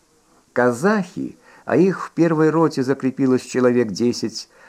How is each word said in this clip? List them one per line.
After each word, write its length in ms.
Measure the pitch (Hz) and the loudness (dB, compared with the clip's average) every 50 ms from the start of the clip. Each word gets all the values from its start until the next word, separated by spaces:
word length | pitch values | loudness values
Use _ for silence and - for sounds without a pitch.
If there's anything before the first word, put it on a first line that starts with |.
| _ _ _ _ _ _ _ _ _ _ | _ _ _ _ _ _ _ _ _ _
Казахи, 840 | _ 123 123 123 120 113 156 202 220 208 175 - - - - - - _ _ - - - _ | _ 0 0 0 0 0 0 0 0 0 -2 -6 -8 -10 -10 -10 -12 _ _ -20 -20 -16 _
а 140 | - 107 143 | -2 2 2
их 260 | 180 190 165 - - | 2 2 0 -4 -8
в 60 | - | -8
первой 400 | - 151 165 170 165 151 160 156 | -2 0 0 2 2 2 2 2
роте 320 | 151 165 160 147 151 143 | 4 2 2 2 0 -2
закрепилось 600 | 127 127 135 135 135 131 127 - 139 131 127 123 | -2 -2 -2 -2 -2 -4 -2 0 2 2 2 0
человек 500 | - - - 131 123 123 120 123 120 107 | 0 -2 -2 0 2 2 4 2 0 0
десять 580 | 90 92 117 120 117 - - 107 - - - - _ _ - | -2 -2 -2 -2 -2 -2 -6 -8 -8 -12 -14 -16 _ _ -20